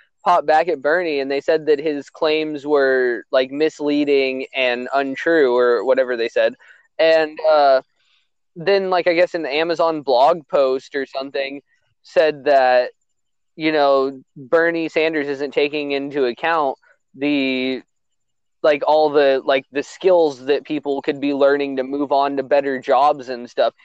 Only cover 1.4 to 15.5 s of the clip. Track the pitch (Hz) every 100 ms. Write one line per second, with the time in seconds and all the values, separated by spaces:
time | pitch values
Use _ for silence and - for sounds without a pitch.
1.4 | - 160 151 143 156 143 131 - 160 156
2.4 | 156 151 143 147 135 131 127 117 - 131
3.4 | 131 143 156 - 147 147 143 139 135 131
4.4 | 135 135 127 123 123 139 139 135 165 165
5.4 | 135 123 123 120 110 127 127 120 117 120
6.4 | 113 127 _ - _ - 160 160 156 156
7.4 | 156 151 143 131 - _ _ _ _ _
8.4 | _ 180 160 196 190 185 170 165 180 175
9.4 | 147 143 170 165 165 156 143 123 143 175
10.4 | - 160 135 131 - 143 135 135 135 139
11.4 | 139 139 _ _ _ _ _ 180 156 147
12.4 | 135 139 127 127 - - _ _ _ _
13.4 | _ - 156 156 143 135 135 135 - -
14.4 | 127 165 170 165 160 165 160 156 143 135
15.4 | 143